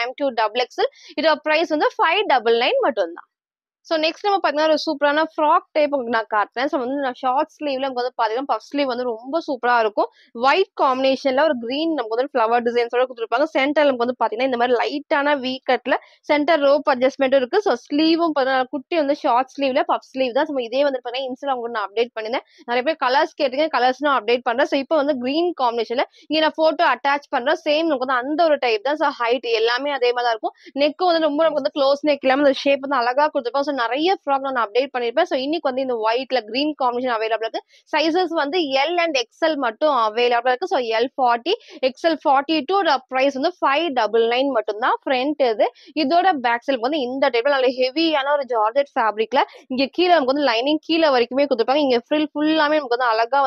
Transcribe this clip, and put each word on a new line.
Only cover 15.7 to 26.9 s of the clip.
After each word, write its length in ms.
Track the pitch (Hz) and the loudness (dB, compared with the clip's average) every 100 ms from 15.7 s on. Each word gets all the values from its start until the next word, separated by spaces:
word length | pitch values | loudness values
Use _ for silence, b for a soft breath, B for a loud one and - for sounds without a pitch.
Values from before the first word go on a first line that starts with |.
கட்ல 260 | 254 254 330 b b - | -2 0 -4 b b -2
center 340 | 294 294 320 277 | 0 2 2 2
rope 200 | 294 294 | 0 0
அட்ஜஸ்ட்மெண்ட்டும் 480 | 262 262 - 269 269 | 0 0 0 2 2
இருக்கு. 200 | 247 381 403 | 2 0 0
So 80 | 240 - | -2 -2
ஸ்லீவும் 480 | 294 320 320 339 302 | 0 2 2 0 0
பாத்தீங்கன்னா 320 | 262 262 254 294 | 0 0 -2 -6
குட்டி 220 | - 339 | -4 -2
வந்து 160 | 277 294 | 0 0
short 280 | 302 240 262 - | 2 0 0 -2
ஸ்லீவ்ல 280 | 277 262 - | 0 0 0
puff 160 | 240 - | -2 -4
sleeve 200 | 262 254 254 | -4 -2 0
தான். 100 | 311 | -2
So 40 | 277 233 | -4 -4
இதே 160 | 254 285 | 0 0
வந்து 140 | 254 | -2
பாத்தீங்கன்னா 280 | 247 247 262 | -6 -8 -8
Insta-ல 260 | 254 277 254 | -8 -4 -4
உங்களுக்கு 200 | 233 233 | -4 -6
நான் 80 | 196 | -6
update 240 | 202 240 - | -2 -4 -4
பண்ணிருந்தேன். 320 | 214 269 - b 302 | -6 -6 -8 b -4
நிறைய 140 | 240 254 | -2 -2
பேர் 120 | 311 | -2
colors 320 | 254 262 320 - | 0 2 0 -2
கேட்டீங்க, 260 | 285 262 311 254 | -4 0 -2 2
colors 260 | 247 262 294 | 0 0 0
நான் 100 | 262 | 0
update 260 | 208 247 247 | 2 0 0
பண்றேன். 220 | 233 311 | 0 0
So 80 | 285 | 0
இப்போ 180 | 269 320 | 0 0
வந்து 160 | 294 277 247 | 0 -2 -2
green 260 | 294 349 320 | 0 -2 0
காம்பினேஷன்ல 440 | 247 233 220 233 330 b b | -2 -2 -2 -2 -4 b b
இங்க 160 | 302 311 | 0 0
நான் 100 | 302 | 2
photo 260 | 320 320 330 | 0 2 0